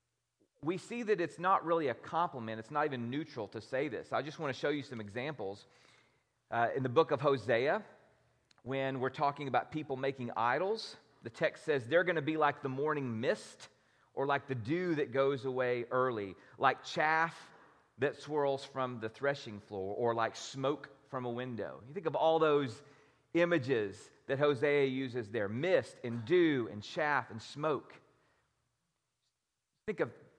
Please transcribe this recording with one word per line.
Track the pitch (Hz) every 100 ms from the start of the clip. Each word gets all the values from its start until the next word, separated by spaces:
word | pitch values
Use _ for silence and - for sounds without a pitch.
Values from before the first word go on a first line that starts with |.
| _ _ _ _ _ - 143
we | 185
see | - 240
that | 220 196
it's | 170 -
not | 175 190 160
really | 170 143
a |
compliment. | 113 - 160 170 135 110 110
It's | -
not | 151 151
even | 127 117
neutral | 139 160 - 101
to | 113
say | - 131 151
this. | 98 76
I | 120
just | 139 156
wanna | 147
show | 123 147
you | 147
some | 135 120
examples. | 104 107 139 143 98 101 - _ - _ _ _ _ _ -
Uh, | 113 117
in | 135
the | 131
book | 131 160
of | 139
Hosea, | 143 139 104 117 135 202 - - _ _ _ _ _ _
when | - 135 135 135
we're | 131
talking | - 143 143 143
about | 123 -
people | 151 143 131
making | 135 127 120 -
idols, | 117 139 190 220 - - _ _
the | 117
text | - 160 - -
says | 143 117
they're | 165 175
gonna | 165
be | 143 156
like | 147 143
the | 135
morning | 131 151 147 131 113
mist | 139 214 - - - _ _ _ _
or | - 139
like | 139 139
the | 127
dew | 107 170 180 147
that | 127
goes | 127 139 139
away | 131 127 123 123 117
early, | 127 127 113 101 87 - -
like | 135 - -
chaff | - 156 160 165 - - - - _ _ -
that | 139 -
swirls | 147 151 143 135
from | - 135 127 123
the | 107
threshing | - 139 143 120 104
floor, | - 104 95 101
or | 120 117
like | 113
smoke | - - 135 135 151 - - -
from | 131 123
a |
window. | 120 127 113 87 67 113
You |
think | 165 160
of | 135
all | 160 160
those | 156 147 135 110 - - _ _ _
images | 170 170 170 123 123 104 95 - _ -
that | 131
Hosea | 147 135 147 143 135
uses | 131 131 123 104
there, | 113 101
mist | 113 175 170 117 - 120
and | 117
dew | 110 180 165 139 110
and | 104
chaff | - - 151 139 117
and | 110
smoke. | - 139 156 135 - - _ _ _ _ _ _ _ _ _ _ _ _ _ _ _ _ _ _ -
Think | 208
of, | 135 - -